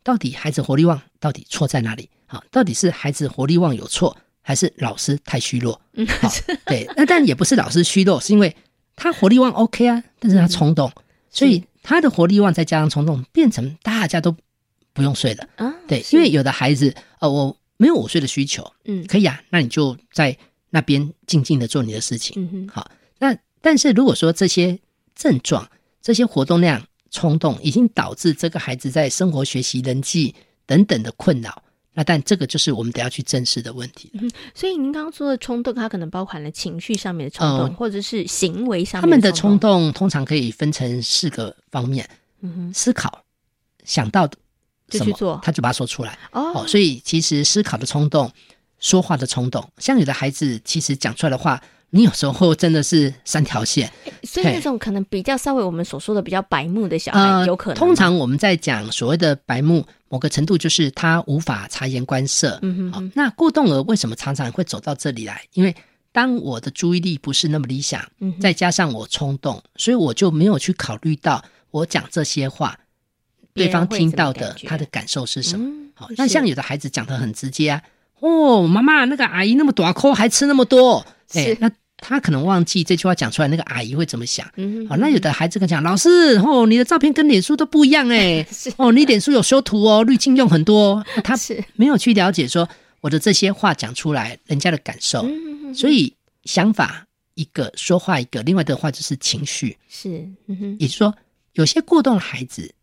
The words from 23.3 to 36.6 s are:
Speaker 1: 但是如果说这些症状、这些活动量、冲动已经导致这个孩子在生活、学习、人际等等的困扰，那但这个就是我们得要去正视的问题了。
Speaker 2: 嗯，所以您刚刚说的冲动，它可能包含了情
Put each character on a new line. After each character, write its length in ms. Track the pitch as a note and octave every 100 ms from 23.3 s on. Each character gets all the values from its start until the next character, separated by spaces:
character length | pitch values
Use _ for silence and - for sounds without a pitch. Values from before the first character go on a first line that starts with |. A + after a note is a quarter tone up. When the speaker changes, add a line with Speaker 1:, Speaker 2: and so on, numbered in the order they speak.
| A#3 _ _
Speaker 1:
但 160 | D#4+ D4
是 140 | D4
如 140 | G#3+
果 100 | C4
说 160 | - E3
这 160 | E3 F#3
些 320 | - F3+ F3+ _ _ _
症 220 | - D4 C3+
状、 280 | - D3 - _ _ _
这 120 | -
些 120 | A3
活 200 | A#3+ -
动 160 | C3+ E3+
量、 200 | F3 B2+ - _ _
冲 260 | - E3 D#3
动 200 | D#3 A2+
已 80 | D3+
经 180 | G#3 A#3+
导 240 | - -
致 180 | - E3+
这 160 | C#3+ E3
个 100 | D#3+
孩 160 | -
子 140 | B2+ -
在 200 | C#3+ C#3+
生 220 | - F#3
活、 120 | C#3+
学 180 | C3+ C3
习、 180 | B2 B2+
人 200 | B2+ B2+
际 320 | C3 E3+ C#3 - _ _
等 180 | - C#3+
等 160 | G3+ B2
的 80 | A2
困 260 | - - C3
扰， 220 | A2 - _ _ _
那 100 | -
但 180 | D3+ D#3+
这 120 | -
个 100 | F#3+
就 140 | C3+ D#3
是 120 | -
我 100 | A#2
们 80 | A#2
得 100 | A#2
要 80 | B2
去 140 | -
正 220 | C3 C3
视 160 | A#2+ B2
的 120 | A#2
问 160 | B2 B2
题 180 | - -
了。 60 | G3+
Speaker 2:
嗯， 100 | A#3 - -
所 160 | - F#4
以 60 |
您 160 | F4 C4+
刚 120 | D4+
刚 80 | D#4
说 180 | - C#4+
的 80 | B3+
冲 260 | - A#3+
动， 100 | A#3+
它 140 | A#3+ A3
可 100 | F#3+
能 120 | E3
包 160 | F#3
含 180 | F#3+ D#3+
了 80 | D3
情 280 | -